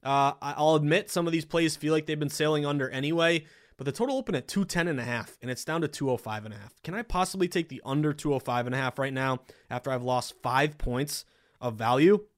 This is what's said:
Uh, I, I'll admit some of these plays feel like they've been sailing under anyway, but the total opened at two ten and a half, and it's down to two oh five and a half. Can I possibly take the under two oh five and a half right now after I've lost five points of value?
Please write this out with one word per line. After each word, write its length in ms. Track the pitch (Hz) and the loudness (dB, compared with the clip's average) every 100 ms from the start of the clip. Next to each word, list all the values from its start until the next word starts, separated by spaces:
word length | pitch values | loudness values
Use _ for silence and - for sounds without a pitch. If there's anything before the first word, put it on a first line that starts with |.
Uh, 300 | 135 139 139 143 | 2 4 4 0
I, 120 | 143 143 | -8 2
I'll 200 | 151 156 | 4 6
admit 340 | 147 170 - | 4 2 0
some 180 | - 170 | -2 0
of 60 | |
these 100 | 165 | 0
plays 320 | 156 170 165 156 | 0 0 0 0
feel 160 | 147 | 0
like 140 | 156 156 | 0 0
they've 120 | 156 | -4
been 120 | 143 | -4
sailing 360 | - 151 151 147 | -2 0 2 0
under 240 | 143 131 | 0 -2
anyway, 540 | 131 143 165 165 170 156 - _ _ | -4 -2 2 4 2 -2 -20 _ _
but 80 | |
the 80 | 135 | -8
total 240 | 139 254 269 | -2 -2 -2
opened 220 | 254 165 | 0 -4
at 100 | - | -2
two 160 | - | -2
ten 240 | 190 175 170 | 0 0 0
and 100 | 139 | -2
a 60 | |
half, 340 | 117 120 - - | -2 -4 -6 -10
and 100 | 120 | -8
it's 140 | 123 - | -8 -4
down 160 | 160 | -2
to 80 | 156 | -2
two 200 | - 139 | -2 -2
oh 60 | 120 | -2
five 300 | - 107 110 | -4 -8 -8
and 80 | |
a 40 | 104 | -14
half. 160 | 101 _ | -18 _
Can 120 | - 190 | -10 -8
I 60 | |
possibly 480 | 226 180 185 196 175 | -4 -2 -2 0 0
take 180 | 180 165 | 0 -4
the 140 | 131 | -8
under 300 | - 139 151 | -2 0 2
two 200 | 151 151 | 0 -2
oh 60 | 135 | -2
five 260 | - 123 123 | 0 -2 0
and 80 | |
a 40 | 131 | -2
half 200 | 131 - | -2 -2
right 140 | 139 | -4
now 300 | 135 135 127 - - _ | -2 -2 -2 -6 -20 _
after 220 | 123 139 | -8 -4
I've 100 | 131 | -4
lost 340 | 123 127 - - | 0 0 -2 -6
five 360 | 127 127 151 147 | 0 2 2 0
points 480 | 131 123 147 - - _ _ _ | -4 -2 -2 -6 -12 _ _ _
of 160 | 123 107 | -6 -2
value? 500 | 113 127 160 202 208 | 2 6 6 6 2